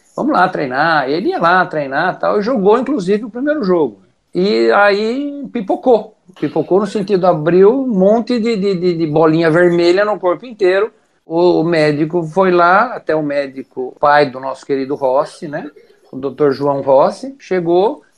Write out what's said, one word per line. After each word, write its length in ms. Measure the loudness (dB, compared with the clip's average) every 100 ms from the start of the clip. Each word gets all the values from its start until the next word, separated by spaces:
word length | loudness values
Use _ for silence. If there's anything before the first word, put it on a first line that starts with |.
| _ -6
vamos 180 | -2
lá 160 | 0 0
treinar. 580 | -2 -4 -2 0 0 -2
Ele 220 | -2 -2
ia 100 | 0
lá 240 | 2 2 0
treinar 480 | -4 -6 -4 -4 -2
e 40 |
tal, 200 | -2 -2
e 20 |
jogou, 380 | -2 0 2 2
inclusive, 440 | 0 -4 -2 -4 -4
o 40 |
primeiro 340 | -8 -4 -2
jogo. 360 | 0 0 -2 -6 _ _ _
E 380 | -4 -2 0 2
aí 760 | 4 2 2 -2 -4 -6 -10 -10
pipocou. 600 | -8 -4 -2 2 0 0 _ _ -8
Pipocou 400 | -6 -4 0 0
no 80 | 0
sentido, 400 | -4 -2 0 2
abriu 560 | 0 2 4 4 4
um 40 | 0
monte 520 | 2 2 2 0 -2
de, 160 | -2 -2
de, 180 | -2 -2
de, 180 | -2 -2
de 100 | 0
bolinha 440 | 2 4 4 2
vermelha 520 | 4 4 4 2 2
no 160 | 0 -2
corpo 260 | -2 -4 -6
inteiro. 440 | -2 0 0 -2 _ _ _ -6
O, 360 | 0 2 2
o 20 |
médico 600 | 2 2 2 0 -2 -4
foi 260 | -4 0 2
lá, 440 | 4 4 4 2 -4
até 200 | -4 -2
o 60 |
médico, 720 | -2 -4 -6 -8 -14 -10 -10 -2
pai 300 | 2 4 2
do 100 | -2
nosso 260 | -10 -10 -6
querido 300 | -4 -4 -4
Rossi, 520 | -2 0 -2 -6 -12
né? 220 | -10 -12 -16 _ _ _
O 60 | -10
doutor 340 | -8 -2 0
João 300 | 0 -2 -2
Rossi, 540 | 2 4 2 -2 -12 -14
chegou, 600 | -6 -4 0 2 0 -2 _